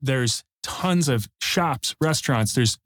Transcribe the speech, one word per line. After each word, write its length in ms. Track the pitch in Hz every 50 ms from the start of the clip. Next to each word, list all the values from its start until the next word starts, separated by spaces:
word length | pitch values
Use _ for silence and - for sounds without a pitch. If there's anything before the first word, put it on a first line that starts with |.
there's 420 | 139 135 131 127 123 113 - - - _ _ -
tons 440 | - - - - - 185 175 175 156
of 220 | 139 123 110 101 - _ -
shops, 520 | - - - 165 170 156 127 - - - - -
restaurants, 540 | 156 160 147 - - - 127 113 107 - -
there's, 240 | 131 120 110 - _ -